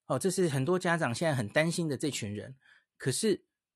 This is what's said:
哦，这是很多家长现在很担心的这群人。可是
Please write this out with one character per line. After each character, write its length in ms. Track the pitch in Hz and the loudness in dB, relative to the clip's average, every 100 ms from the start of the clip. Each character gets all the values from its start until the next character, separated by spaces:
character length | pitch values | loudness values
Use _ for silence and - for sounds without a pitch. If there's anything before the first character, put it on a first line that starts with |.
| - | -4
哦， 120 | 139 | -2
这 120 | 190 | 0
是 200 | 185 175 | 2 2
很 160 | 135 131 | 2 0
多 120 | 180 | 0
家 200 | 180 170 | 2 0
长 160 | 139 | 0
现 120 | 117 165 | 0 0
在 80 | |
很 140 | 135 101 | 0 0
担 240 | 151 165 | 2 2
心 160 | 170 165 | 0 -2
的 80 | 127 | -2
这 140 | 151 | -2
群 240 | - 104 | -2 -6
人。 240 | 104 - 135 _ - _ - | -8 -10 -16 _ -20 _ -6
可 120 | 135 | -4
是 360 | 123 220 - _ _ _ | 0 2 0 _ _ _